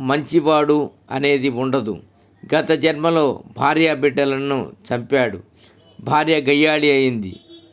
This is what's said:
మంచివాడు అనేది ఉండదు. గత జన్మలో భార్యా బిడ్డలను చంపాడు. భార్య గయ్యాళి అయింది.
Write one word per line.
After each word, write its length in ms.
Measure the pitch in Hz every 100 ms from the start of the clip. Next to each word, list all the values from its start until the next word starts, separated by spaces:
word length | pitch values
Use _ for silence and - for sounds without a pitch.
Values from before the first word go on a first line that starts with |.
మంచివాడు 880 | 131 143 131 165 147 151 147 151 143 _ -
అనేది 380 | 131 143 139 135
ఉండదు. 500 | 120 131 135 110 85 - _ _ _ -
గత 160 | 151 -
జన్మలో 720 | 156 156 151 165 165 143 - - -
భార్యా 380 | 139 156 160
బిడ్డలను 800 | 143 143 135 139 135 139 135 78 - -
చంపాడు. 460 | 123 117 135 120 95 - _ - _ _ -
భార్య 400 | 113 151 156 156
గయ్యాళి 500 | 135 143 156 151 147
అయింది. 500 | 139 131 117 95 - _ - _